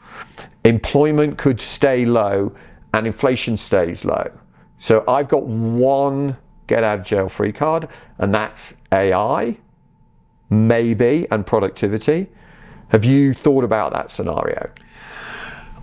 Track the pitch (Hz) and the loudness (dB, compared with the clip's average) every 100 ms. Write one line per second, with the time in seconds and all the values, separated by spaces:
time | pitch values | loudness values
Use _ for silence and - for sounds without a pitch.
0 | - - - - - - 113 117 - 143 | -20 -20 -20 -20 -20 0 2 2 2 2
1 | 151 151 151 - 143 120 - - 139 127 | 2 2 0 0 0 0 -4 0 2 2
2 | 120 120 101 101 101 - - - - 107 | 2 2 2 0 -2 -6 -18 -20 -6 -4
3 | 113 - 135 123 - 107 - 98 85 90 | -2 0 0 0 -2 -6 0 0 0 -2
4 | - - - - _ _ _ _ - 110 | -4 -4 -4 -10 _ _ _ _ 2 2
5 | 117 131 143 151 127 113 113 120 127 139 | 4 0 0 -2 -2 -4 -2 2 2 2
6 | 139 139 139 131 _ - - 113 110 104 | 0 -2 -4 -6 _ -20 -2 0 0 -2
7 | 95 101 95 - 104 104 151 160 156 - | -2 -2 -2 -2 -4 -2 -2 -2 -4 -14
8 | - - 101 107 107 - - - _ 95 | -20 -4 -2 0 -2 -10 -18 -18 _ 0
9 | 95 92 110 160 226 220 _ _ _ _ | 2 0 0 -2 -4 -6 _ _ _ _
10 | _ _ _ _ - 104 113 117 117 107 | _ _ _ _ -2 2 4 4 2 2
11 | 120 151 175 107 95 113 98 - 104 107 | 2 2 0 -4 0 0 0 -2 -2 0
12 | - 160 190 - - - - - - 113 | 0 -2 -4 -12 -20 -20 -20 -20 0 2
13 | 117 139 139 127 151 135 117 107 82 - | 4 4 4 2 2 2 2 0 -2 -4
14 | - - - 80 - - - - - - | -8 -6 -4 -2 -4 -4 -10 -14 -20 -20
15 | - - - - - - - - | -20 -18 -16 -16 -16 -18 -20 -14